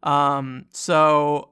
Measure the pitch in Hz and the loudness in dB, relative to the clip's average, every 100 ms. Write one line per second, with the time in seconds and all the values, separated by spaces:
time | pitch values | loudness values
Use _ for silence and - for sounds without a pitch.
0 | - 143 143 139 135 127 - - - 156 | 0 0 0 -2 -6 -12 -16 -14 -2 2
1 | 156 151 147 147 - | 4 4 0 -4 -6